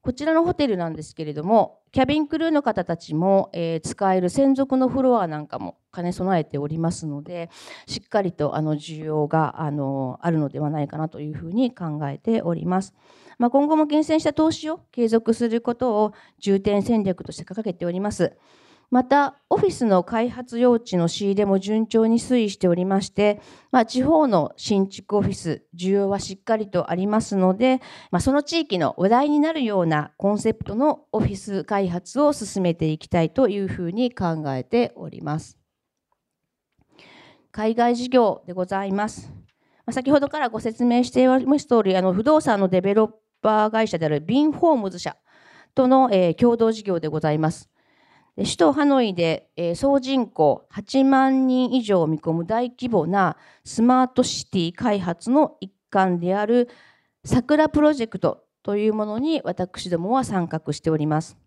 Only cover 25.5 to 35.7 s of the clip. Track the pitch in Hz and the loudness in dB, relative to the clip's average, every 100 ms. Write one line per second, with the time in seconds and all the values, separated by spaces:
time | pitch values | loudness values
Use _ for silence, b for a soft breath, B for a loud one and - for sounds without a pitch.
25.5 | 143 _ 170 185 202 196 196 - 190 - | -8 _ -8 -2 0 0 -4 -6 -12 -4
26.5 | 220 202 180 - 175 196 214 - 196 185 | -4 -2 -4 -2 -2 0 -2 0 0 2
27.5 | 190 254 254 B B B 175 269 277 285 | 2 2 0 B B B -2 2 0 0
28.5 | 330 302 180 139 - 190 240 294 294 311 | -4 -2 -2 -2 0 2 2 2 2 0
29.5 | 320 233 202 170 151 143 _ 196 208 220 | -2 -2 0 0 0 -2 _ -2 0 -2
30.5 | 220 - 208 294 - _ 220 214 190 214 | -4 -6 -2 -2 -2 _ -2 -2 -4 -8
31.5 | 196 - 202 190 175 - 247 294 294 202 | -8 -2 -2 0 -4 -6 0 0 0 -6
32.5 | 196 180 165 160 156 - 175 160 - 254 | -2 0 0 -2 -4 -2 0 0 2 2
33.5 | 202 196 - 170 202 247 - 180 160 151 | 0 -6 -6 -6 -2 -4 -2 -4 -2 -4
34.5 | 131 - 233 247 - 170 - - 156 - | -6 -2 0 -2 -6 -16 -10 -6 -6 -8
35.5 | _ _ | _ _